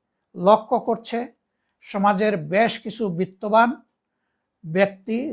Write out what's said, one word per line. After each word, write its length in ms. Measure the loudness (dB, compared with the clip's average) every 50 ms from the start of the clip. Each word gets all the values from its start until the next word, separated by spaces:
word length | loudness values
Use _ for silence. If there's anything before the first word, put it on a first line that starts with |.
| _ _ _ _ _ _ -10
লক্ষ্য 420 | 0 4 4 4 4 4 -2 -4 -2 0 -2
করছে 300 | -4 -4 -4 -8 -6 -6 -6 -8 _ _ _ _ _ _ _ _ _ _ _
সমাজের 500 | -10 -6 0 2 2 2 2 0 0 0 -2 -4 -2 0
বেশ 200 | 2 2 2 0 -4 -8
কিছু 200 | -10 -8 -6 -4 -4 -2 -4
বিত্তবান 520 | -6 -6 -6 -10 -6 0 4 4 4 4 0 -6 _ _ _ _ _ _ _ _ _ _ _ _ _ _ _ _ -12
ব্যক্তি, 520 | -6 0 0 0 0 0 -10 -8 -6 -6 -4 -4 -6